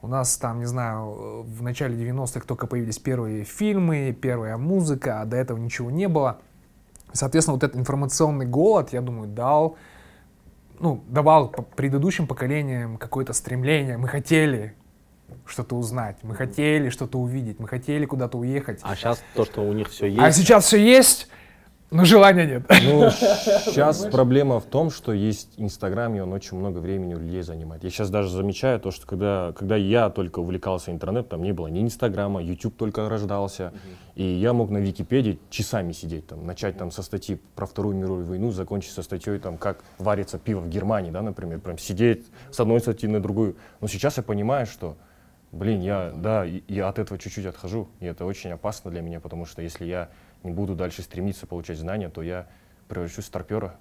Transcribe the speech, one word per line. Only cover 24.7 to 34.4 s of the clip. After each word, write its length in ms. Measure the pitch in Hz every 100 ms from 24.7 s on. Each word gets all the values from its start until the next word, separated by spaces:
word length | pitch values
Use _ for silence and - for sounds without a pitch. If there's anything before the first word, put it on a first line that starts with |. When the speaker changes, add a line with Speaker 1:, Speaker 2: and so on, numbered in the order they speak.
| 135 160
Speaker 3:
что 220 | - -
есть 400 | 107 107 101 - -
Instagram, 580 | 107 - 98 98 117 107
и 40 |
он 120 | 92
очень 240 | 98 - 92
много 200 | 98 87
времени 340 | 85 98 90
у 40 | 85
людей 240 | 82 92
занимает. 420 | 85 82 80 80
Я 60 | 90
щас 180 | - 104
даже 200 | 104 98
замечаю 500 | 92 98 92 131 120
то, 100 | 98
что 160 | - -
когда, 460 | 95 101 98 87
когда 220 | 80 98 107
я 320 | 95 117 110
только 300 | - 90 -
увлекался 540 | 87 92 - 92 -
интернетом, 360 | 85 85 110 120
там 120 | 82
не 100 | 92
было 140 | 90 80
ни 140 | 85
Инстаграма, 600 | 113 - 120 98 101 98
YouTube 340 | 85 90 113 -
только 280 | 110 104 107
рождался, 560 | 110 101 101 101 -
Speaker 2:
Мгм. 160 | 90 - 95 90 - -
Speaker 3:
и 60 |
я 280 | 95 90